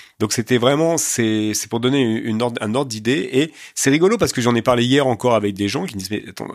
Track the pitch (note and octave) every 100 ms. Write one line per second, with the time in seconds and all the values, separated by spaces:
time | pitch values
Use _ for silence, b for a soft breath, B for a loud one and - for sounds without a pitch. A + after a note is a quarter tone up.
0 | B B G#2+ - A2 B2 B2 C#3+ E3 D#3+
1 | - - A2 A2 G#2+ G#2 - A#2 B2 C#3
2 | A#2 A2+ A#2 A2 A#2+ A#2+ G#2+ A#2+ C#3 A2
3 | G#2+ D3+ - B2+ D#3+ B B - C3+ D3
4 | F#3 A3 G3 - A#2+ A#2 A#2 A#2+ B2 C#3
5 | C3+ A#2 B2 A2 G#2 F#2+ G2+ C#3 F#3 G2
6 | F#2+ G#2 - - G1+